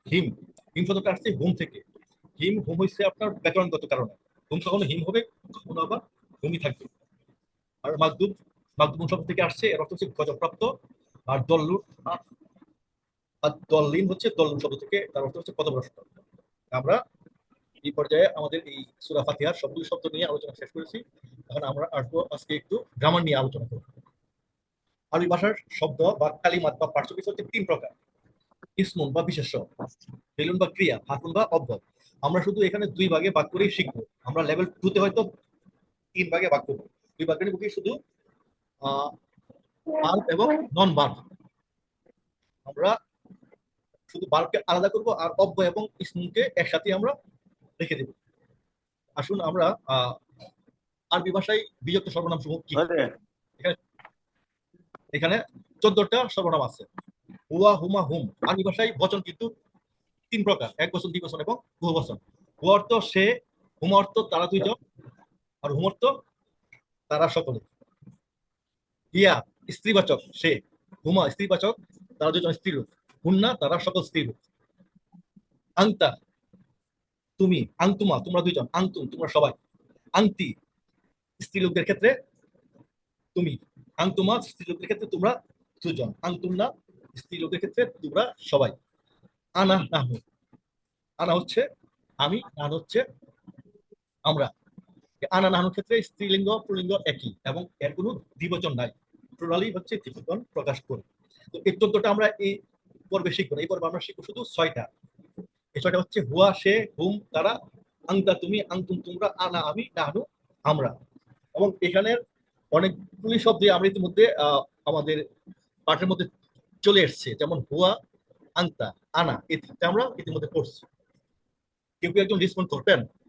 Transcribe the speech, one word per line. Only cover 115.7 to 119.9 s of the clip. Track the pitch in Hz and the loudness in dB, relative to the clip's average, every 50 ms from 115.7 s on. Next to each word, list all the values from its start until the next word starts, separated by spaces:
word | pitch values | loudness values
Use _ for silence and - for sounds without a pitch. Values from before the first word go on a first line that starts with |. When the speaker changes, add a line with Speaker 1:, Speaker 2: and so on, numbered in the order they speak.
| _ _ _ | _ _ _
Speaker 1:
পাঠের | - 160 156 185 | 0 0 2 2
মধ্যে | 185 190 180 175 - - _ _ _ _ _ _ _ _ _ | 0 0 -2 -2 -6 -8 _ _ _ _ _ _ _ _ _
চলে | - 202 202 196 | 4 6 6 6
এসছে, | 165 127 - - - 127 110 | 6 4 0 -6 -8 -10 -4
যেমন | - 147 156 170 139 | -4 -2 -2 -2 -4
হুয়া, | 123 - 143 160 180 185 220 - - _ _ _ _ _ _ _ _ _ _ | -4 -4 0 4 4 4 4 0 -6 _ _ _ _ _ _ _ _ _ _
আংতা, | 165 180 160 - - 113 101 - _ _ _ - | -2 -2 -2 -2 -6 -8 -8 -8 _ _ _ -2
আনা, | 160 170 151 120 - - - | 0 0 0 -2 -4 -6 -6
এই | 160 | -6
তিনটা | 147 - - - _ 170 | -6 -6 -14 -6 _ 0
আমরা | 170 | 0